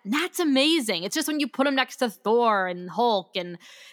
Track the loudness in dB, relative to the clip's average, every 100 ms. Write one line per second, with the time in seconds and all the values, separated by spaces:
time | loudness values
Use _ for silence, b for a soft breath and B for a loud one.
0 | -4 -2 -2 0 2 4 4 2 0 -2
1 | -2 -4 -2 -2 -4 0 0 2 -2 -2
2 | -4 -2 0 2 4 2 0 -6 -8 0
3 | 2 0 -2 -8 -8 -10 B B B